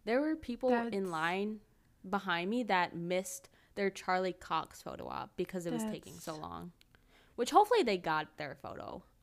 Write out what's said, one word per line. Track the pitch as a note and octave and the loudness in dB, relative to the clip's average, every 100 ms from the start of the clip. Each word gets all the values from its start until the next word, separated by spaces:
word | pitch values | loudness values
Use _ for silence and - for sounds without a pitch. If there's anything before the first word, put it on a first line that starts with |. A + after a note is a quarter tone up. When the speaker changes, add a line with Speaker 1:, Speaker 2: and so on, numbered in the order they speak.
| G#3 | 0
Speaker 1:
There | B3 | 2
were | D4+ D#4 | 2 0
people | - A#3+ B3+ | -4 -2 2
in | A#3+ A#3 G3+ | 4 2 -2
Speaker 2:
That's | F#3+ | -2
Speaker 1:
line | E3 E3 F#3 G#3 G#3+ - _ _ _ F#3+ | 0 0 0 -2 -4 -12 _ _ _ -4
behind | G3 F#3+ E3+ F3+ | -2 0 0 0
me | A#3+ | 0
that | G#3+ F#3 F3 E3+ | 2 2 2 -2
missed | E3+ F3+ F#3 - - _ _ - | -2 0 -2 -8 -14 _ _ -2
their | G3 | -2
Charlie | F#3+ - F#3 F#3 | -2 0 0 0
Cox | F3 - D#3+ - - | -4 -4 -4 -4 -10
photo | - - B1 | -12 -10 -8
op | C2 - - | -8 -8 -6
because | F3+ F#3+ E3+ | -4 -4 -4
it | |
was | A#3 | -2
taking | A3 F3+ - | -2 -6 -10
so | F3 - | -14 -10
Speaker 2:
That's | D#3 | -10
Speaker 1:
long. | F2 E2+ F3 - _ - _ - - - | -10 -10 -12 -16 _ -20 _ -20 -12 -6
Which | B3+ | 4
hopefully | E4+ G#4 A#4+ | 8 8 6
they | A#3+ F#3+ | 4 2
got | E3+ D#3 D#3 - | 0 -2 -2 -8
their | D3 D3 | -10 -10
photo. | - - - - - _ | -12 -10 -10 -12 -14 _